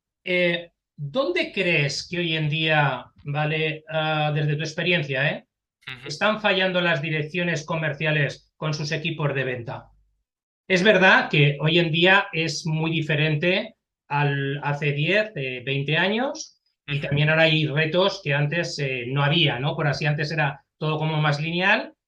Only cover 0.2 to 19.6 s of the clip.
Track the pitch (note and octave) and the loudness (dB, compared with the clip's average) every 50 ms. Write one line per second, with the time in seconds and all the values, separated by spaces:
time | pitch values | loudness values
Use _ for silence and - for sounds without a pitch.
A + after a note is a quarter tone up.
0.2 | - - F3+ F3+ F3+ F3 E3+ F3 E3+ - _ _ _ _ _ - D3 C#3 - B3+ | -6 -2 0 2 2 2 0 -2 -6 -10 _ _ _ _ _ -12 -10 -4 -2 -2
1.2 | C#4+ E4+ F4 F4 D#4 D#4+ - G#3 F#3 F3 E3+ D3 C#3+ C#3+ - - - - E3+ F3 | 0 0 0 -2 -2 -4 -2 -2 0 2 2 2 2 0 -2 -6 -8 -8 -6 -4
2.2 | F3 E3 D#3+ D#3+ D#3 D3 D3+ D#3+ D#3+ D#3+ D#3 D3+ D3 C#3 B2+ B2 - - _ - | -2 -2 -2 -2 -2 -2 -2 0 0 2 2 4 2 2 0 -4 -8 -14 _ -16
3.2 | - C#3+ C#3+ D3+ D3+ D3+ D#3+ D#3 D#3 D#3 D#3 D#3 - - D#3 D#3+ D#3 D#3 D#3 D#3 | -10 -6 -4 -2 -2 -2 -2 -2 -2 -2 -4 -6 -10 -6 -4 -4 -2 -2 0 0
4.2 | D3+ D3+ D3 D3+ D3+ D3+ D3+ D3 D#3+ D#3 - - D#3+ F3 F3+ E3 D3+ C#3 C3+ C3 | 0 0 0 0 0 0 0 -2 -4 -6 -6 -4 -2 0 0 0 0 -2 -2 0
5.2 | D3 D#3 - - - _ _ _ _ _ _ _ - C3+ C3 B2 B2+ C#3+ D3 - | 0 0 -2 -4 -10 _ _ _ _ _ _ _ -18 -16 -16 -14 -12 -12 -6 -2
6.2 | G3+ G#3+ G#3+ G#3+ G#3+ G#3 F#3+ F#3+ F#3 F#3+ F3+ F3+ F3 E3+ E3 D3 D3 D#3+ D#3 D#3 | 0 0 0 0 0 0 2 2 2 0 2 2 2 2 0 0 -2 -2 -4 -4
7.2 | D3+ - - F3 F3 F3 E3 D3 - - E3 D#3+ D#3 D3+ C#3 - D#3+ D#3 D3+ D3+ | -4 -4 -4 -2 -2 -2 -2 -2 -4 -4 -4 -4 -2 -4 -4 -2 -2 0 0 0
8.2 | C#3+ B2+ - - _ _ _ - - D#3 D3+ D3+ D#3 D3 D#3+ D3 D3+ E3 D3+ D3 | 0 -2 -4 -8 _ _ _ -8 -6 -4 -4 -4 -4 -4 -4 -4 -4 -4 -4 -2
9.2 | D3+ C3+ B2 C#3 B2+ B2+ B2 A#2+ A2+ - A2 G#2+ - - _ _ _ _ _ _ | -2 -2 -2 -2 -4 -4 -4 -6 -8 -10 -12 -12 -14 -18 _ _ _ _ _ _
10.2 | _ _ _ _ _ _ _ _ _ - F#3 F3+ F3+ A3 G#3 F#3 F#3 F#3+ A3 B3+ | _ _ _ _ _ _ _ _ _ 0 2 4 6 6 6 8 8 8 6 6
11.2 | - - - D3+ C#3+ D3 D3 - D3+ D#3+ D#3+ E3+ F3+ E3+ D3+ E3 E3+ F#3+ F#3+ G3+ | 4 4 4 4 4 4 4 2 0 2 4 4 2 2 2 4 6 6 6 6
12.2 | G3 - - D#3+ E3 D#3+ D3+ - - E3 D#3 D#3+ D#3+ E3 E3+ D#3+ D3+ - D#3 D3 | 4 2 -2 -4 -4 -2 -4 -4 -4 -2 -2 0 0 0 0 0 0 0 0 2
13.2 | D3+ D#3 D3+ D3 E3+ F3 F#3 G#3 A#3 - - _ _ _ _ _ _ - C#3+ C#3+ | 2 2 0 2 2 2 2 0 -2 -6 -10 _ _ _ _ _ _ -4 -2 0
14.2 | C#3+ C#3+ C#3 C#3 C#3 C#3 C#3 C#3+ - C#3+ C#3+ - D#3 D3 C#3 C#3+ D3+ E3+ F#3+ G#3+ | 2 2 0 0 -2 -4 -4 -4 -4 -4 -4 -2 -2 -2 -2 0 0 0 2 0
15.2 | G#3+ G#3+ - D3+ C3+ C3 B2+ B2+ A#2 C3 C#3 C#3 C#3 D3 D3+ E3+ F3 G3 G#3+ A3+ | 0 -2 -4 -8 -8 -6 -8 -8 -6 -4 -4 -4 -2 -2 0 0 0 0 0 -2
16.2 | B3+ C#4+ D4+ D#4 - - _ _ _ _ _ _ _ - C#3+ C#3+ D3 - C#3+ C#3+ | -2 -4 -4 -8 -12 -16 _ _ _ _ _ _ _ -8 -6 -4 -4 -2 0 2
17.2 | D3+ D3+ D#3+ D#3+ D#3+ D#3+ D#3 D#3 D3+ B2+ C3+ D#3 D#3+ D#3 D3+ F3 F#3+ G3 F#3+ - | 2 4 4 4 4 4 4 2 0 0 0 0 0 2 2 2 2 2 0 -4
18.2 | - D3 C#3 C#3+ D3 C#3+ E3+ E3+ - - - - D3 C3+ C3 B2+ A#2 A#2+ C3+ C#3+ | -4 -2 0 0 0 0 -2 -2 -4 -4 -4 -4 -4 -4 -4 -4 -6 -4 -2 0
19.2 | C#3 C#3+ D3+ E3+ D#3 C#3 B2 A#2+ | 2 2 2 2 2 2 0 -2